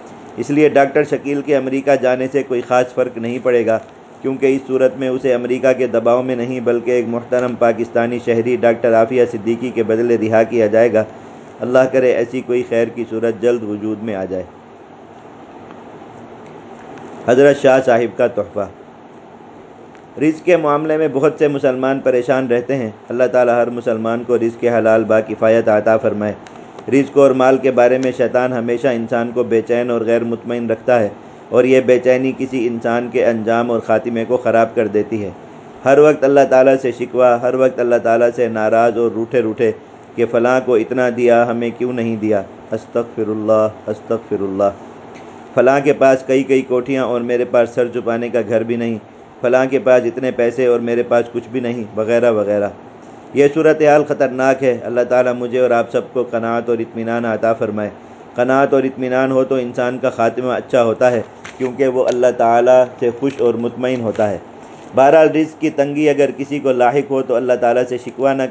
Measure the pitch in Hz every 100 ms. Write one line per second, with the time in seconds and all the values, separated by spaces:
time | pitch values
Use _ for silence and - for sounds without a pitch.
0 | - - - - 120 147 147 135 139 151
1 | 143 139 139 143 139 135 131 135 143 131
2 | 127 127 131 135 - 123 120 127 127 135
3 | 123 117 117 123 127 120 110 113 - -
4 | - - 131 135 135 135 135 131 131 131
5 | 131 127 131 120 120 123 131 123 123 113
6 | 120 123 131 123 120 127 120 120 123 123
7 | 113 117 117 123 123 113 117 110 117 117
8 | 117 117 120 117 113 120 117 117 120 113
9 | 117 127 120 113 107 117 127 117 107 110
10 | 120 113 110 110 110 117 104 110 120 107
11 | 107 - - - - - 120 131 131 131
12 | 127 113 117 131 120 123 123 117 113 117
13 | 110 110 113 101 120 120 107 104 107 104
14 | 113 95 92 92 87 - - - - -
15 | - - - - - - - - - 82
16 | - - - - - - - - - -
17 | - - - 123 143 135 135 131 127 117
18 | 117 - 120 107 98 104 95 - - -
19 | - - - - - - - - - -
20 | - - 156 156 180 165 147 147 156 156
21 | 156 131 151 - 147 139 135 127 131 139
22 | 131 123 123 131 131 120 123 135 110 -
23 | - 120 120 127 123 120 117 120 117 113
24 | 113 120 120 113 113 117 120 117 110 113
25 | 107 110 110 104 110 113 110 107 110 110
26 | 113 104 104 101 - - - - - 135
27 | 135 139 135 131 131 131 131 120 120 127
28 | 131 123 117 123 127 123 120 120 135 117
29 | 113 120 120 120 110 113 107 120 123 117
30 | 110 117 117 113 117 120 113 113 - 120
31 | 104 - - - - 120 127 131 123 123
32 | 127 127 131 - 131 131 117 117 117 120
33 | 120 123 117 113 107 117 120 113 - 110
34 | 120 117 113 123 113 113 113 113 107 104
35 | 101 110 98 - - - - - 131 143
36 | 151 143 135 143 127 131 135 131 123 117
37 | 120 123 123 120 123 131 131 120 120 120
38 | 113 117 120 123 117 110 110 113 120 110
39 | 117 107 113 127 110 107 113 - - -
40 | - - 117 120 120 127 123 110 - 127
41 | 123 117 120 117 120 117 117 - 123 127
42 | 113 110 107 101 95 - - 110 - 117
43 | 117 117 107 110 107 110 107 - 107 104
44 | - 113 - 98 98 95 101 - - -
45 | - - - - - 135 123 143 143 120
46 | 135 131 - 135 131 131 127 127 123 135
47 | 117 120 120 123 123 123 113 127 120 120
48 | 113 117 120 117 107 110 113 117 117 110
49 | - - - - 127 127 131 131 127 127
50 | 117 120 131 107 117 127 123 120 117 120
51 | - 120 117 123 113 127 120 123 98 98
52 | 107 117 120 123 101 104 101 - - -
53 | - - - 131 143 151 156 156 147 151
54 | 143 147 131 127 131 131 135 117 110 120
55 | 123 127 127 123 120 127 123 117 110 123
56 | - 127 - 117 117 117 113 117 117 117
57 | 113 117 117 107 113 113 107 107 104 -
58 | - - - - 123 135 139 135 135 131
59 | 127 127 131 131 131 131 120 120 123 127
60 | 127 120 113 120 127 104 - 131 113 110
61 | 127 117 - - - - 127 123 135 127
62 | 117 123 123 120 117 117 123 127 123 113
63 | 120 117 139 135 120 113 120 120 127 127
64 | 113 104 104 87 - - - - - 127
65 | 139 160 156 151 151 - 156 147 143 143
66 | 151 143 135 120 139 143 135 123 120 143
67 | 139 135 127 120 127 120 120 123 123 123
68 | 123 117 139 131 131